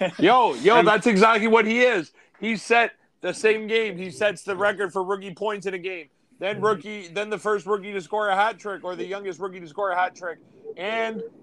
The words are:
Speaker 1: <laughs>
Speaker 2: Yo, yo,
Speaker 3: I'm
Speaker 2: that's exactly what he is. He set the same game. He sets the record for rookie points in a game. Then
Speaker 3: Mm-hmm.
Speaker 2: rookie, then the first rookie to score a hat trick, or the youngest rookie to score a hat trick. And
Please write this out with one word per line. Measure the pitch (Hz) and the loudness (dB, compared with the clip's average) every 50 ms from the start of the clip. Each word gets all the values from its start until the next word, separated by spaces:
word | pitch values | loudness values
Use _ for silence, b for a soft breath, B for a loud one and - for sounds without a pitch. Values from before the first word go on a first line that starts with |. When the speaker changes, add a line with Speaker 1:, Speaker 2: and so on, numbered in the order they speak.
| 190 | -4
Speaker 1:
<laughs> | 175 - - | -4 -2 2
Speaker 2:
Yo, | 151 202 247 254 233 180 135 | 4 4 6 6 4 2 2
yo, | 117 139 202 233 | 2 4 6 6
Speaker 3:
I'm | 240 220 | 8 6
Speaker 2:
that's | 214 214 208 - | 6 4 4 4
exactly | 240 202 185 226 226 233 208 220 226 | 4 6 6 6 6 6 4 4 4
what | 220 233 214 | 4 4 4
he | 220 226 247 | 4 2 4
is. | 247 247 226 180 147 - _ b b b b - | 4 4 2 0 -4 -6 _ b b b b -8
He | 202 226 220 | -6 -4 -4
set | 175 - - 226 233 226 - - _ _ _ _ _ | -4 0 2 4 4 4 2 -2 _ _ _ _ _
the | - 180 | -8 -8
same | 175 - 214 214 214 220 214 | -4 0 2 2 2 2 -2
game. | 208 226 226 220 208 180 | -2 -2 -2 -2 -2 -6
He | 175 185 214 | -8 -10 -10
sets | - - 214 208 185 - | -6 -2 -2 -2 -2 -4
the | - 196 196 | -8 -8 -4
record | 180 202 208 208 202 202 175 | 0 0 -2 0 -2 -4 -4
for | - 190 | -4 -4
rookie | 185 185 202 190 196 196 | -4 -4 -4 -6 -6 -12
points | 160 - 196 214 208 202 170 | -10 -6 -6 -6 -6 -6 -6
in | 196 | -8
a | 190 180 | -8 -8
game. | 170 190 185 170 151 _ _ _ _ _ _ - | -8 -10 -12 -12 -16 _ _ _ _ _ _ -8
Then | 175 196 208 | -6 -6 -4
Speaker 3:
Mm-hmm. | 196 202 | 0 0
Speaker 2:
rookie, | 214 208 - 190 214 208 208 180 165 | 0 0 -2 -6 -12 -14 -14 -12 -10
then | 160 202 214 214 | -8 -6 -6 -6
the | 214 175 | -6 -6
first | - 214 208 196 156 | -2 -2 -2 -2 -2
rookie | 190 214 202 185 208 202 | -4 -4 -4 -4 -8 -10
to | 190 | -10
score | 151 - 214 214 214 202 | -8 -6 -6 -4 -2 0
a | 190 | 0
hat | 196 208 226 202 170 | 2 0 0 -2 -6
trick, | - 208 190 151 160 | -10 -10 -10 -8 -8
or | 180 180 | -10 -8
the | 170 180 | -8 -8
youngest | 180 190 202 202 190 165 147 | -8 -8 -8 -8 -10 -10 -10
rookie | 196 190 185 190 | -10 -12 -12 -12
to | 170 | -16
score | 151 143 202 202 190 | -12 -6 -4 -2 -2
a | 180 | 0
hat | 180 185 180 - | 0 -2 -2 -4
trick. | - 180 170 156 - _ _ _ - - 147 143 | -8 -10 -10 -12 -12 _ _ _ -20 -18 -16 -12
And | 170 180 214 220 226 226 226 220 196 - - _ - | -8 -6 -6 -4 -4 -4 -4 -6 -8 -12 -12 _ -20